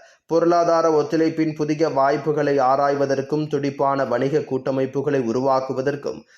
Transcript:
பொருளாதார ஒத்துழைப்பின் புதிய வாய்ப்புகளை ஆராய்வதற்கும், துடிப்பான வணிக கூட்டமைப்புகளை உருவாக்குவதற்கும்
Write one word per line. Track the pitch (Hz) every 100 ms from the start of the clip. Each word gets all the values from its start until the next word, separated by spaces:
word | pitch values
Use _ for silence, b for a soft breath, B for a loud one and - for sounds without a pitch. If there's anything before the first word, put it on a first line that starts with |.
| B B _
பொருளாதார | 165 165 175 170 165 165
ஒத்துழைப்பின் | 156 143 160 160 160 160 151
புதிய | 151 151 160
வாய்ப்புகளை | 135 139 147 147 147 147 139
ஆராய்வதற்கும், | 127 135 143 139 135 135 135 151 151
துடிப்பான | 147 139 135 139 139 131
வணிக | 120 135 151
கூட்டமைப்புகளை | - 131 131 135 135 139 139 135
உருவாக்குவதற்கும் | 117 117 135 131 131 127 135 139 - 156 b